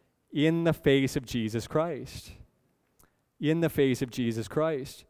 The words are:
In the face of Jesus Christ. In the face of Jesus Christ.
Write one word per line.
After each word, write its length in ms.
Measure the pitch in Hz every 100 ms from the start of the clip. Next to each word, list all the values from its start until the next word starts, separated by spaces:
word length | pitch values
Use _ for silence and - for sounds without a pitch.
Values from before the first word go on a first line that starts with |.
| _ _ _
In 340 | 156 156 165
the 100 | 165
face 420 | 147 147 139 131 147
of 80 |
Jesus 420 | 117 123 110 113 -
Christ. 680 | 156 170 127 135 - - - - _ _ _ _ _ _ _ _ _
In 200 | 147 165
the 100 | 160
face 320 | 156 135 120
of 80 | 127
Jesus 380 | - 117 113 107
Christ. 580 | 156 160 143 143 -